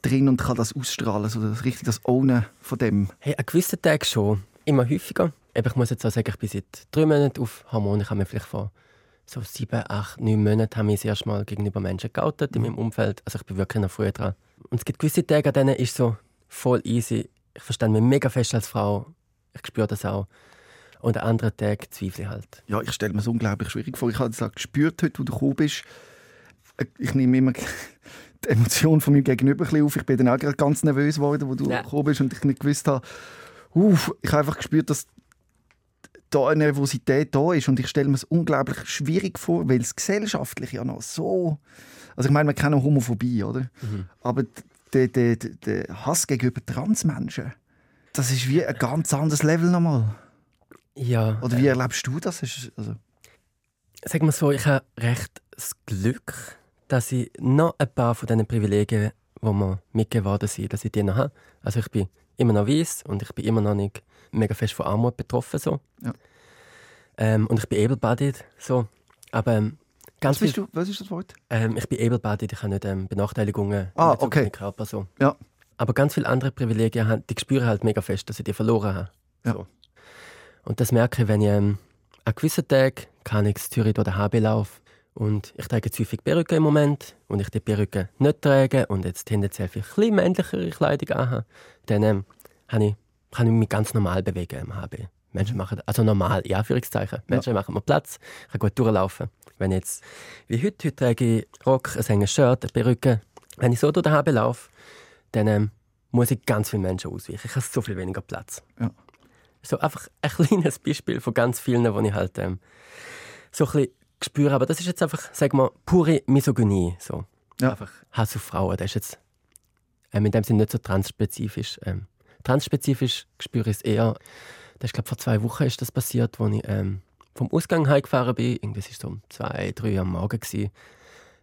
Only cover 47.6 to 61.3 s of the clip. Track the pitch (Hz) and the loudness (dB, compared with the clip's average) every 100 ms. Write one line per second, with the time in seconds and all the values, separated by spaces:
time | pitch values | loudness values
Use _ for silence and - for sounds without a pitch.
47.6 | _ _ _ _ _ - 123 131 127 151 | _ _ _ _ _ -2 0 0 2 2
48.6 | 151 120 123 151 160 143 156 147 151 165 | 2 -2 -2 0 0 2 2 2 2 4
49.6 | 175 175 170 135 107 107 _ _ _ _ | 4 4 4 2 0 -2 _ _ _ _
50.6 | _ - _ - 123 117 110 107 123 120 | _ -20 _ -8 0 2 2 0 0 4
51.6 | 139 127 123 - - 147 180 170 131 - | 4 4 0 -2 -4 -4 -4 -6 -8 -10
52.6 | 123 - 107 107 _ _ _ _ _ _ | -12 -10 -10 -10 _ _ _ _ _ _
53.6 | _ _ _ - - 160 156 - 147 139 | _ _ _ -16 -4 2 2 4 2 2
54.6 | 147 135 - - 117 117 - - _ - | 2 2 0 -4 -2 0 -4 -14 _ -14
55.6 | - - - 95 104 135 - - - - | -12 -12 -8 -2 0 -2 -8 -14 -16 -20
56.6 | _ _ - 127 - 123 - - 123 139 | _ _ -2 -2 0 -4 -4 -4 2 4
57.6 | 165 - 139 - 120 113 - 113 104 117 | 4 0 -2 0 0 0 0 0 2 0
58.6 | 104 104 104 110 104 - _ - 110 101 | 2 2 2 0 0 -4 _ -4 -2 0
59.6 | 98 95 _ 113 110 117 98 101 107 - | 0 -2 _ -2 0 0 0 0 -2 -4
60.6 | 101 110 110 107 101 101 147 | -6 -6 -4 -2 0 2 0